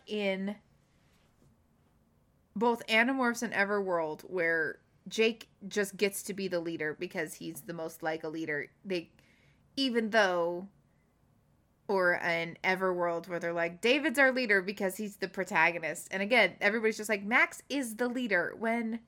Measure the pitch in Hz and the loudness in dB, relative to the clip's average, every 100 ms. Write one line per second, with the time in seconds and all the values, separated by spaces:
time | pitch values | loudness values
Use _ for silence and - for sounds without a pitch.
0 | - 208 202 190 196 202 _ _ _ _ | -6 -2 -2 -2 -4 -8 _ _ _ _
1 | _ _ _ _ _ _ _ _ _ _ | _ _ _ _ _ _ _ _ _ _
2 | _ _ _ _ _ 202 233 233 - 220 | _ _ _ _ _ 0 2 2 2 2
3 | 240 269 247 233 233 - 196 208 190 170 | 4 2 0 0 -4 0 2 2 0 0
4 | 160 151 - 185 165 165 151 - _ _ | -2 -6 -6 -2 2 2 0 -6 _ _
5 | - 208 226 226 - _ 196 208 196 185 | -10 0 2 0 -12 _ -6 -2 -2 0
6 | 202 196 - 196 190 175 170 165 156 147 | -2 -2 -8 -6 -2 -2 -2 -4 -4 -4
7 | 180 190 160 - 165 160 175 170 165 - | -8 -6 -6 -8 -12 -12 -12 -8 -8 -6
8 | 160 160 160 160 160 147 - _ 202 180 | -4 -4 -6 -6 -4 -4 -6 _ -6 -6
9 | 165 _ _ _ _ _ _ - 269 233 | -6 _ _ _ _ _ _ -4 0 0
10 | 220 220 196 180 170 175 196 _ _ _ | 2 4 4 4 0 -2 -8 _ _ _
11 | _ _ _ _ _ _ _ _ - 196 | _ _ _ _ _ _ _ _ -2 2
12 | 180 175 - 165 170 - - 185 190 180 | 4 2 0 -2 -2 -4 0 2 2 2
13 | 175 170 170 170 170 170 170 175 226 285 | 0 0 -4 -4 -2 0 -2 0 2 4
14 | 302 247 269 254 247 202 185 202 196 190 | 2 4 4 4 2 2 2 -2 -4 -2
15 | 214 - 185 196 180 185 165 170 160 160 | -8 -6 -8 -4 0 4 4 2 -6 -8
16 | - 190 208 247 185 - 202 226 220 214 | -8 -4 2 4 4 4 0 2 0 -2
17 | 214 208 202 247 339 - - 269 240 220 | -2 -2 2 2 2 0 -6 -4 -4 -4
18 | 247 247 247 180 165 - 226 233 226 226 | -4 -2 0 0 0 -2 -2 -2 -2 -6